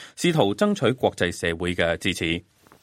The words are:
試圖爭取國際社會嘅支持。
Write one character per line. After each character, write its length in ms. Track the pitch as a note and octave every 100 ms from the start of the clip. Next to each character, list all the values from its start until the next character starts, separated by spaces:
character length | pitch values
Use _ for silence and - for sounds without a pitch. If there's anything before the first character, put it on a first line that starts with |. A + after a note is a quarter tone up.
| - -
試 160 | F3
圖 220 | D#3+ G2+
爭 200 | G2+ G#3
取 160 | G3+ A2+
國 200 | C3 G2
際 180 | - F2+
社 240 | - F2 E2
會 180 | F2+
嘅 220 | F2 E2+ E2
支 160 | F#2+
持。 280 | E2+ E2+ E2 - _ _ -